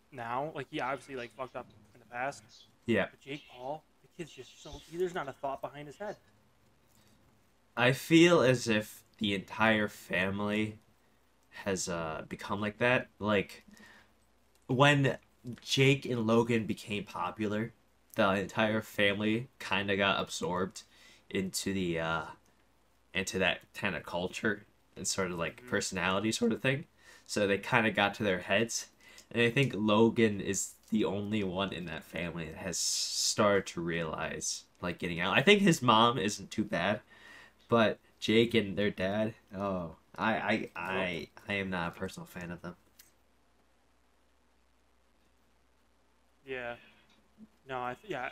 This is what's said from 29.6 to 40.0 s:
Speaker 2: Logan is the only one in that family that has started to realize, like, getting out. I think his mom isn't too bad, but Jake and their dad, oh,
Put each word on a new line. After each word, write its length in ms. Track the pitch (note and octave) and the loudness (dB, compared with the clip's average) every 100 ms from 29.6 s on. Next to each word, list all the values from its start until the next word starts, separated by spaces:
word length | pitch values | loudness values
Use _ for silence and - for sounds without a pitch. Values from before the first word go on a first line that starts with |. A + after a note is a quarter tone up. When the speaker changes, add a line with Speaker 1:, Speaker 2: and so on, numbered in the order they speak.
| C3+ G2 | 0 2
Speaker 2:
Logan 640 | G#2+ G#2+ A2+ A#2 A2 G2+ | 4 6 6 6 2 2
is 320 | - F#2+ - - - | -4 -4 -4 -10 -2
the 140 | G#2+ | 0
only 400 | F2 G2 G#2 G#2+ | 0 -2 -2 -2
one 280 | F#2+ F2+ G2 | -2 -2 -4
in 120 | D#2+ | -4
that 180 | F2 D#2+ | -8 -10
family 440 | - D#2+ E2+ E2+ D2+ | -10 -8 -6 -6 -8
that 100 | D#2+ | -8
has 220 | F#2+ E2 | -6 -4
started 880 | - - - - - - G#2 G2+ - | -2 -2 -2 0 0 4 4 4 2
to 120 | - | -4
realize, 840 | E2+ E2+ D#2+ D2 D#2 D#2 - - - - | -2 -2 -2 -4 -6 -6 -8 -8 -12 -8
like, 180 | F2+ E2+ | -6 -4
getting 220 | F2+ E2+ | -4 -2
out. 160 | F#2 G#2 | 0 4
I 60 | |
think 180 | C3+ G#3 | 8 8
his 180 | G3 E3 | 8 4
mom 360 | B2 A2 A#2+ C3 | 6 6 6 4
isn't 320 | G#2 G2+ G2 | -2 -4 -8
too 140 | - | -4
bad, 360 | G2+ E2 F#2 - - - - - - _ - | -2 0 0 -2 -6 -20 -20 -20 -20 _ 0
but 300 | A#2 G#2+ - _ - | 4 4 0 _ -8
Jake 360 | - A2+ A#2 | 2 4 4
and 220 | A#2 G2+ F2+ | 2 0 0
their 140 | G#2 | -2
dad, 440 | F#2+ F#2 G#2 A2 - _ | -2 -2 -2 -2 -6 _
oh, 420 | F#2+ G2+ F#2 E2 E2 | -6 -4 -4 -6 -14